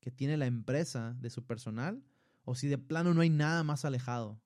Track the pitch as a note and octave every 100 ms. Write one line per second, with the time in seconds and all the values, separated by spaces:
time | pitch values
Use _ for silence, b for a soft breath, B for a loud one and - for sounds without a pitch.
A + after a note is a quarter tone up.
0 | - B2+ C#3 D#3 C3 A#2+ A2 C3+ E3 B2+
1 | A2+ B2 A#2+ A#2 A2+ A#2 A2+ A2 C#3+ A#3
2 | - b b b - B2+ C#3 C#3 C3+ D#3+
3 | F3 E3 E3 D#3 D3+ E3+ D#3 D3 D3+ B2+
4 | B2 B2 A2 G#2+